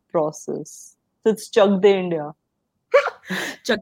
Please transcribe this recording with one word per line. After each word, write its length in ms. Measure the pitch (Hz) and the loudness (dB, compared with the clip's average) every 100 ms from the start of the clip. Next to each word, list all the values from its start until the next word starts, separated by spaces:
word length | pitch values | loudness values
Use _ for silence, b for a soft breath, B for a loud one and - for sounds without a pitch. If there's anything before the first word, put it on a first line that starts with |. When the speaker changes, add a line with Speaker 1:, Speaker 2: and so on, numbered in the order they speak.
| _ | _
Speaker 1:
process. 880 | 175 151 - - 151 156 - - _ _ _ | -4 -4 -6 -10 -10 -12 -18 -20 _ _ _
So 60 | 220 | -2
it's 180 | 220 - | -2 -2
Chak 300 | 226 202 190 | 2 4 4
De 80 | 202 196 | 4 4
India. 360 | 180 165 147 - _ _ _ _ _ | 0 -4 -6 -14 _ _ _ _ _
Speaker 2:
<laughs> 720 | 571 554 - - 185 - - | 2 2 -6 -10 -8 -8 -10
Chak 140 | - 214 | -4 -4